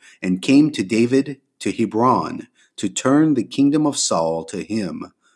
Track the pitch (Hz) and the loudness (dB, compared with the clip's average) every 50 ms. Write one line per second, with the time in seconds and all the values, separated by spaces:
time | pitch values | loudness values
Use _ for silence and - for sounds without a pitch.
0 | - - - _ - 95 92 90 - - 131 143 156 151 151 - 101 92 107 110 | -20 -20 -14 _ -4 -2 -2 -2 2 4 6 6 6 4 2 -4 -4 0 2 2
1 | 117 120 131 135 139 147 135 - _ _ _ _ - 104 92 - 117 98 101 107 | 2 4 2 0 0 -2 -8 -14 _ _ _ _ -6 -6 -2 -2 -2 -2 0 0
2 | 120 127 120 95 80 80 82 - - - _ _ _ _ _ - - 95 92 - | 2 2 2 0 -2 -4 -8 -10 -12 -16 _ _ _ _ _ -8 -6 -6 -6 -2
3 | - 131 135 147 160 160 147 123 98 - - - 139 143 147 160 151 170 - - | 0 2 4 4 4 4 2 0 -2 -2 0 2 2 2 2 2 0 0 -2 -2
4 | - - 110 85 82 82 82 82 80 - - 92 80 80 104 110 101 85 78 85 | -2 -2 -2 0 0 -2 -2 -4 -6 -8 -10 -10 -8 -6 -4 -4 -4 -6 -8 -10
5 | 82 - _ _ _ _ _ | -12 -16 _ _ _ _ _